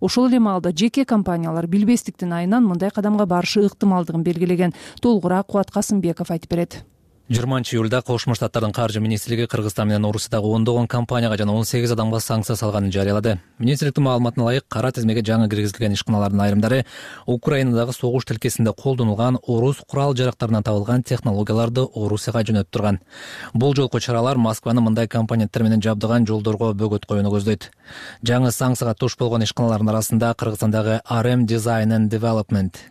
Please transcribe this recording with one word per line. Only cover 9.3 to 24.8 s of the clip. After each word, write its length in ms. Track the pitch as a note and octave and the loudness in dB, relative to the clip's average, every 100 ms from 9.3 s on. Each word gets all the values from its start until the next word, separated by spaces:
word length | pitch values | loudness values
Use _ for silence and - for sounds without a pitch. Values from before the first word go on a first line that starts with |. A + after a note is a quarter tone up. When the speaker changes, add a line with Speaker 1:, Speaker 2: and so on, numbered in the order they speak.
| A2+ A#2 | -4 -2
Speaker 2:
Кыргызстан 420 | - G#2+ - G#2+ | -2 -4 -2 0
менен 160 | G#2 G#2 | 0 0
Орусиядагы 420 | G#2 - A2+ G#2 | -2 -2 -2 0
ондогон 400 | A2+ A2+ A#2+ A#2 | 0 2 2 0
компанияга 500 | B2 A#2 B2 A#2 G#2 | -2 -2 0 0 0
жана 160 | G#2 | 0
он 100 | G#2+ | 0
сегиз 280 | A2 B2 A#2 | 0 -2 0
адамга 280 | A2+ A2 A2+ | 0 0 -2
санкция 360 | - A2+ G#2 A2+ | -2 -2 -2 -2
салганын 360 | G#2+ G#2 G2 | -2 0 0
жарыялады. 480 | F#2+ G2 G#2 A2 G2 - - | 0 0 0 0 -2 -6 -4
Министрликтин 440 | A#2 C#3+ D3 C3+ | 0 0 0 0
маалыматына 420 | C#3 B2 A#2+ A#2 A#2 | 0 2 0 0 0
ылайык, 200 | C3 - | 0 -2
кара 240 | A2 B2+ | -2 -2
тизмеге 300 | C3 A2+ A2 | 0 0 2
жаңы 260 | A2 A2 G#2+ | 2 2 2
киргизилген 460 | G#2 G#2 G2+ A2+ | 0 -2 -2 -2
ишканалардын 480 | G2+ - G#2+ G2+ G2+ | -2 0 0 2 2
айрымдары 440 | G2+ G2+ A2 C3 A#2+ - - - - | 2 2 2 2 -2 -8 -18 -12 -4
Украинадагы 680 | B2 - C#3+ C3 A#2 A#2+ | -4 0 0 2 0 0
согуш 320 | B2+ B2 B2+ - | -2 -2 -2 -4
тилкесинде 480 | A2+ A#2+ - A2+ | -4 -4 0 0
колдонулган 640 | G2+ C#3 B2+ A2+ G#2 B2 B2+ - | 0 -2 0 0 0 0 0 0
орус 320 | A#2 B2 C#3 - | 0 0 -2 -6
курал 280 | C#3 C#3 B2+ | -2 0 0
жарактарынан 480 | B2+ - A2+ A2 | -2 -2 0 0
табылган 400 | G#2+ G#2 G#2 B2 | 0 0 0 0
технологияларды 840 | B2 B2 A#2+ G2+ G#2+ A2 A#2 A#2+ C3 | 0 -2 0 -2 0 0 0 0 -2
Орусияга 480 | - G#2 G#2 - A2+ | -2 -2 -2 -2 -2
жөнөтүп 300 | A2 G#2+ G2 | 0 0 0
турган. 280 | A#2 G#2 G2 _ - - - - | -2 0 0 _ -20 -18 -16 -6
Бул 220 | A2+ C3+ C#3 | 0 2 2
жолку 240 | C3 A#2+ | 0 -2
чаралар 380 | - A#2+ A#2+ C3+ | -2 0 2 2
Москваны 440 | A2+ A2+ - A#2+ | 2 0 0 2